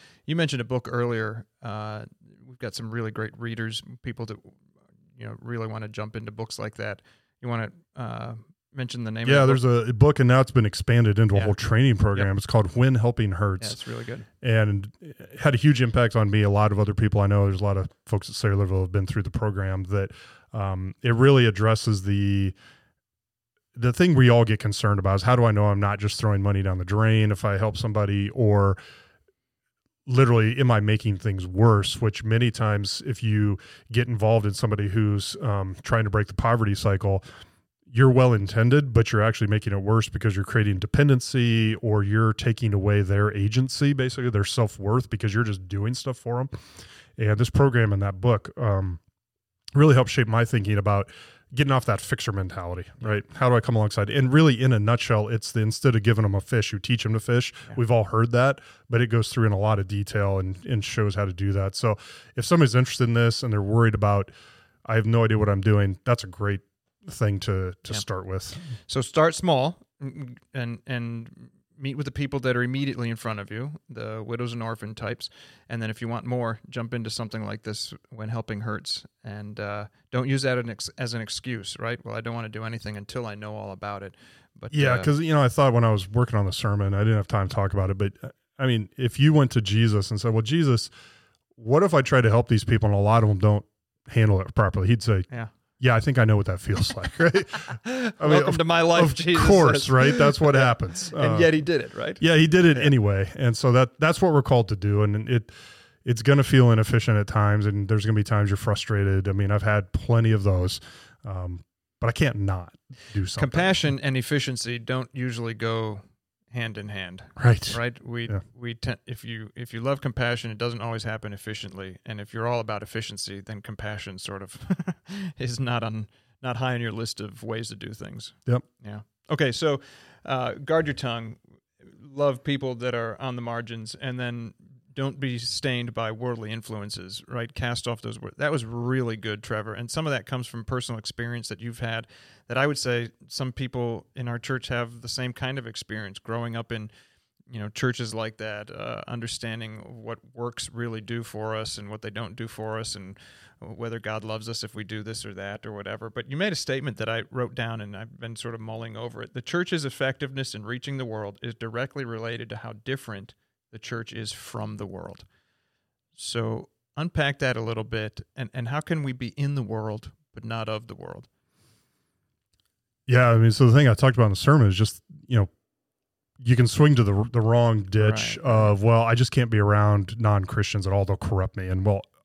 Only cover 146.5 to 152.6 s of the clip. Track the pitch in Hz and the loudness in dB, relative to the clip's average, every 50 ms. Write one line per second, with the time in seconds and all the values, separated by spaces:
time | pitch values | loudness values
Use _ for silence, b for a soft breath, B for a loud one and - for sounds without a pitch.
146.5 | 113 117 117 - 117 110 107 104 b b b b b b b b b b _ _ | -8 -10 -10 -8 -10 -10 -10 -14 b b b b b b b b b b _ _
147.5 | 127 113 104 104 - - - 127 120 - 123 110 107 110 113 110 110 - 107 110 | -14 -12 -12 -12 -8 -4 -2 -2 -2 -2 -6 -8 -8 -8 -8 -8 -10 -12 -12 -12
148.5 | 104 104 107 - - 98 104 - - - - - - 120 117 117 - - - 113 | -12 -12 -14 -16 -14 -14 -12 -10 -10 -12 -12 -12 -12 -10 -10 -10 -10 -10 -10 -10
149.5 | 110 113 117 110 107 107 - - - 117 110 113 117 - _ _ 127 120 120 120 | -10 -10 -12 -14 -16 -18 -18 -20 -20 -18 -14 -14 -14 -16 _ _ _ -10 -10 -10
150.5 | 117 - - - - 117 120 117 113 110 107 95 117 117 113 - - 107 107 110 | -10 -10 -14 -12 -10 -10 -10 -8 -8 -10 -10 -10 -10 -10 -10 -10 -12 -10 -8 -8
151.5 | 110 110 110 107 - - 104 101 107 110 - 110 101 107 117 92 101 123 117 113 | -6 -8 -8 -8 -10 -12 -14 -14 -14 -12 -12 -12 -10 -10 -12 -12 -12 -12 -14 -14
152.5 | - - | -12 -12